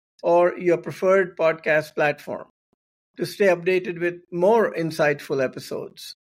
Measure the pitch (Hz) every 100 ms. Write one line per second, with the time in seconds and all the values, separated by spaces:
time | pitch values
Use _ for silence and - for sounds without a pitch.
0 | _ _ 175 170 180 - 175 165 160 143
1 | 190 190 180 180 160 160 - 151 151 -
2 | 147 143 - 107 - _ _ _ _ _
3 | _ - 165 - 202 175 170 185 180 170
4 | 175 175 _ 170 185 233 190 - 165 156
5 | 151 143 - 139 127 135 - - - -
6 | - -